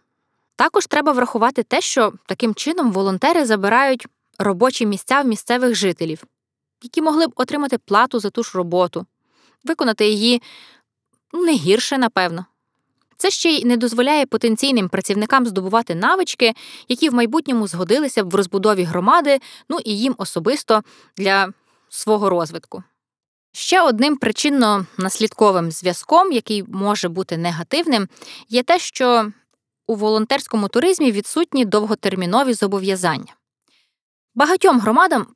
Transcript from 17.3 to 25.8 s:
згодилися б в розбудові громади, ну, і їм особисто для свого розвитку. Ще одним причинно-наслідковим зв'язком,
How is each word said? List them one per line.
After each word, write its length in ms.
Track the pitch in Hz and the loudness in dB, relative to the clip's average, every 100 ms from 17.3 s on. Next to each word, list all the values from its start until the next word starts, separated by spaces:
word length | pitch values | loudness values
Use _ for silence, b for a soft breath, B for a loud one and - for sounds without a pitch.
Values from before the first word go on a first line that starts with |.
| 311 285 240 202 | -2 -2 -2 -2
згодилися 560 | 170 180 262 285 - | -6 0 0 0 -2
б 60 | 185 | -2
в 60 | 190 | -2
розбудові 480 | 185 196 208 196 | -2 0 2 2
громади, 560 | 170 175 196 349 285 269 B B - | 0 0 4 4 4 0 B B -8
ну, 100 | 320 226 | -8 -6
і 120 | 202 | -2
їм 180 | 262 - | -2 -4
особисто 640 | 190 175 170 294 - 214 b b b - | -6 -4 -2 -2 0 0 b b b -4
для 360 | 196 196 190 - _ _ _ | 0 2 0 -4 _ _ _
свого 400 | - - 214 202 | -8 0 0 2
розвитку. 540 | 175 156 165 - - - _ _ _ _ _ _ | 0 -2 -8 -14 -18 -18 _ _ _ _ _ _
Ще 300 | - - 370 | -12 0 2
одним 360 | 330 220 285 277 | 2 2 0 0
причинно-наслідковим 1500 | 226 - 302 277 220 202 180 - 190 - 214 - 208 185 165 | -2 -2 0 2 2 2 -2 -6 -6 -2 -4 2 2 4 -2
зв'язком, 600 | 156 | -4